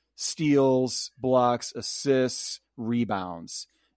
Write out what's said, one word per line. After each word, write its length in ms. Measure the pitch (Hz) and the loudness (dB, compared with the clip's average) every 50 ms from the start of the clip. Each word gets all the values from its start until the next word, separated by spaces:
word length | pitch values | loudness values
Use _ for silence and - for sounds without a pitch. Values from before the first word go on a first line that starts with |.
| _ _ _ | _ _ _
steals, 960 | - - - - - 156 147 143 139 135 131 131 127 131 120 - - - - _ - | -6 -6 -6 -4 0 2 4 4 6 6 4 4 2 2 0 -2 -6 -6 -8 _ -4
blocks, 540 | 123 127 127 127 123 123 120 120 - - - | 0 2 4 4 4 4 2 0 -4 -8 -10
assists, 840 | 120 - - - - - 139 135 131 127 120 - - - - - - _ _ _ | -8 -8 -6 -6 -2 0 2 2 2 2 0 -2 -4 -6 -8 -10 -12 _ _ _
rebounds, 920 | 123 113 113 120 120 117 101 104 95 92 90 87 85 85 - - - - _ _ _ _ _ _ | -8 -4 -2 0 0 0 0 -2 -4 -6 -8 -10 -12 -12 -12 -10 -12 -12 _ _ _ _ _ _